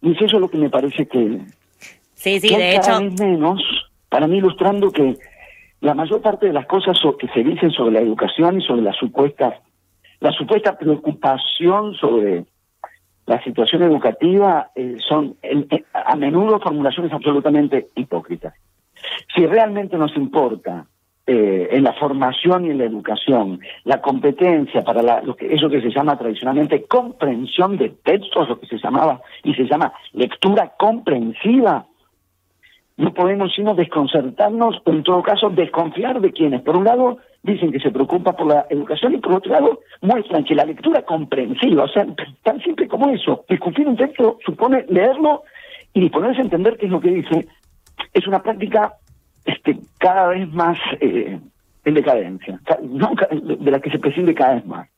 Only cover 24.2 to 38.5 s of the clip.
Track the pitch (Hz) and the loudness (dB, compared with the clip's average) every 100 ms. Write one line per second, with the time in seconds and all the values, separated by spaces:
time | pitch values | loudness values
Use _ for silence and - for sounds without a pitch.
24.2 | 147 139 180 165 139 123 107 113 117 117 | 0 2 2 2 0 -2 0 0 2 2
25.2 | 113 120 - 156 156 139 117 135 147 139 | -2 -8 -2 0 2 0 -2 -2 0 0
26.2 | 117 107 127 135 147 151 - 254 240 - | -2 -6 -2 0 0 -2 0 0 0 -4
27.2 | 147 117 127 - 185 196 113 - - 196 | -2 -2 -4 -2 0 0 -4 -4 0 0
28.2 | 196 - 156 117 - 113 - 127 160 135 | 0 -4 -2 -4 -8 -8 -4 0 0 -2
29.2 | - - - 147 127 147 147 - - - | -8 -10 -6 -2 0 0 0 -4 -16 -4
30.2 | 123 - 190 202 185 - 202 226 - 135 | -4 0 2 2 0 0 0 0 -2 -2
31.2 | 113 110 202 247 226 147 - _ _ _ | -2 -4 2 4 4 2 -4 _ _ _
32.2 | _ _ _ _ _ _ _ - 156 - | _ _ _ _ _ _ _ -2 -2 2
33.2 | 180 202 190 - 208 196 165 160 139 165 | 0 0 -2 -2 -2 0 0 0 0 0
34.2 | 131 - 208 226 233 202 - 156 147 180 | -2 0 0 2 -2 0 0 0 2 0
35.2 | 175 208 220 185 170 - 165 165 240 254 | 2 0 0 0 0 0 -4 -4 -4 0
36.2 | 190 - 156 127 - 170 202 247 254 247 | 0 2 0 0 0 2 4 4 2 0
37.2 | _ _ - 196 170 139 143 117 135 180 | _ _ -4 0 0 0 -2 0 0 0
38.2 | 180 180 160 | 0 0 2